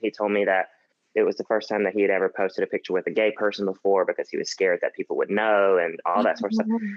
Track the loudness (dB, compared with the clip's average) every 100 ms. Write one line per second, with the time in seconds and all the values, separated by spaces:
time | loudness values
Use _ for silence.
0 | -6 -2 -2 0 2 2 0 _ _ _
1 | _ 0 0 0 -2 -2 0 -2 0 2
2 | 2 2 0 0 -4 -2 -4 -4 -2 -2
3 | -2 0 0 0 -2 -2 -6 -2 2 2
4 | 2 -2 -4 -6 -6 0 0 0 -2 -6
5 | -6 -4 -2 0 2 4 4 4 2 -2
6 | -2 0 0 0 -2 -2 -2 -2 -4